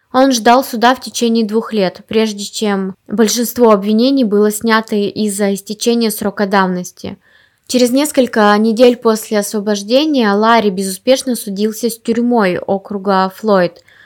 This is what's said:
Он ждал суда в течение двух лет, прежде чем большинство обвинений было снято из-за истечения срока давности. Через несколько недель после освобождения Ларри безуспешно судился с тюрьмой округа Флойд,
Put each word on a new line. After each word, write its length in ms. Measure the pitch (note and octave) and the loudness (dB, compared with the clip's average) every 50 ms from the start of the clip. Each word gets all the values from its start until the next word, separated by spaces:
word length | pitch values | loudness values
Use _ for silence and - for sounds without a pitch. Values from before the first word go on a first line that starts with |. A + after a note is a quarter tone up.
| _ _ | _ _
Он 200 | - B3+ C4+ C4+ | 2 2 4 4
ждал 320 | B3+ A#3 G#3 A#3+ A#3+ C4 C4+ | 2 2 4 4 4 4 2
суда 320 | - - A3 A3+ A#3+ C4 | -2 -4 0 2 2 2
в 60 | - | 0
течение 440 | - A3 - - A#3+ A#3 A3+ A#3 A3 | -4 -10 -6 -2 -2 0 0 0 0
двух 260 | G3+ G#3+ A3+ A3 - | 0 -2 -4 -4 -2
лет, 300 | A3+ G#3 F#3+ F3 - - - | -2 -2 -2 -2 -4 -8 -10
прежде 380 | - G#3+ A3 A3 A3 G3+ G3+ G3+ | -4 0 0 0 0 -2 -8 -12
чем 500 | - - - A3 G#3 G3+ F#3+ F#3+ F#3 F#3 _ _ | -10 -8 -4 -2 -2 -2 -2 -4 -6 -8 _ _
большинство 640 | - G#3+ G3+ A3+ G3+ - A#3+ A#3+ A3 - A#3+ A#3+ A3 | -6 0 0 2 2 2 -2 -4 -4 0 2 4 4
обвинений 520 | G#3+ G3 G3 G#3 G#3+ A3 A#3+ C4+ C#4 C4+ B3 | 4 4 2 0 0 2 2 2 2 2 0
было 280 | G3 G#3 G3+ G#3 G#3+ | 2 2 2 2 2
снято 440 | G#3 - - A3+ A3 A3 A3 - A3+ | 0 -2 -2 0 0 0 0 -2 -4
из-за 580 | G#3 G3+ F#3+ - - G#3+ G#3 F#3+ G3+ G#3 G3 G3+ | -2 -2 -4 -4 -4 -4 -4 -2 -2 -2 -2 -2
истечения 560 | G3 - - G#3 G#3 - A#3+ A#3 A#3 A#3 G#3+ | -4 -8 -12 -10 -4 -2 -2 0 0 0 -2
срока 380 | G#3+ - G#3+ G3+ G3+ - G#3 | -4 -4 -6 -6 -4 -4 -4
давности. 720 | F#3+ G3+ G3 F#3+ F#3 F#3 F3+ F3+ - _ - - F#3+ G3 _ _ _ _ _ _ _ _ _ _ | 0 0 0 0 0 -2 -4 -8 -10 _ -14 -14 -14 -14 _ _ _ _ _ _ _ _ _ _
Через 240 | - - B3 B3 A#3 | -2 2 2 2 2
несколько 640 | A#3+ C4+ D4+ D4+ - C4+ B3 A3+ - A3+ G#3 G#3 G#3 | 2 0 -2 0 0 0 0 0 2 2 2 4 4
недель 400 | G#3 A3 A3+ A3 A3 B3+ B3 A#3+ | 2 2 0 2 4 4 4 4
после 420 | A#3+ - A3+ A3 G#3+ - - A3 G#3 | 2 0 -2 -2 -2 -4 -4 -4 -2
освобождения 920 | G3+ - - G#3+ G3 G#3+ G#3 G3+ G3+ G#3 A#3+ C4+ D#4 D#4+ D4 C4 A3+ G3+ G3+ | -2 -2 -6 -4 -2 -2 -4 -4 -2 0 0 0 2 2 0 2 2 2 2
Ларри 380 | G#3 A3 A3+ A#3 A3+ G#3 G#3 | 2 2 4 4 4 2 0
безуспешно 640 | F#3 G3 G3 F#3+ F#3+ - - B3 C4 B3+ - C4 A#3 | -2 -2 -6 -6 -8 -4 0 0 0 0 0 -4 -6
судился 540 | A3 - G#3 F#3+ F#3+ G#3 A3 G#3+ - B3 A3+ | -6 -6 -8 -4 -2 -4 -4 -4 -4 -6 -6
с 100 | A3+ - | -6 -6
тюрьмой 580 | - A#3 A3 A#3+ A#3+ A#3+ A#3+ A#3 G3+ F#3 F3 | -4 -4 -2 0 0 0 2 2 2 0 0
округа 720 | - - - G3 F#3+ G3 - G3+ G3 F#3+ G3+ F#3+ F#3+ F#3+ F#3+ F#3+ | -2 -2 -4 -4 -4 -4 -8 -10 -6 -2 0 0 0 0 -2 -4
Флойд, 480 | - - A3 G3+ F#3 F3+ E3+ - - _ _ _ _ - | -4 0 2 2 2 2 0 -4 -10 _ _ _ _ -20